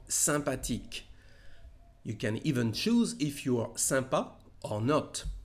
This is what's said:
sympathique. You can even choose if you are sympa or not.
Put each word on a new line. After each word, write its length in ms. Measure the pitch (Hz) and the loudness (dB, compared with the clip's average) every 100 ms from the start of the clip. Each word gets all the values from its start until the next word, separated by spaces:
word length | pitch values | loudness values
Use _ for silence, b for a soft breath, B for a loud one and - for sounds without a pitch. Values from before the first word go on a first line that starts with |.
| - | -4
sympathique. 1040 | - - 147 143 127 - 110 - - - b b b b b b b - - | 0 2 2 0 -2 -2 -4 -6 -12 -12 b b b b b b b -20 -14
You 100 | - 104 | -10 -4
can 200 | 113 107 | -2 0
even 280 | - 123 113 | 0 2 2
choose 440 | 110 214 240 220 - | 2 4 4 4 2
if 260 | 147 - | -2 -2
you 140 | 131 123 | 0 2
are 140 | 107 | 0
sympa 640 | - - 135 127 156 254 - - - | 0 2 2 2 0 -2 -8 -20 -12
or 180 | - 107 | -4 0
not. 440 | 113 147 - - - - | 4 2 2 -6 -6 -8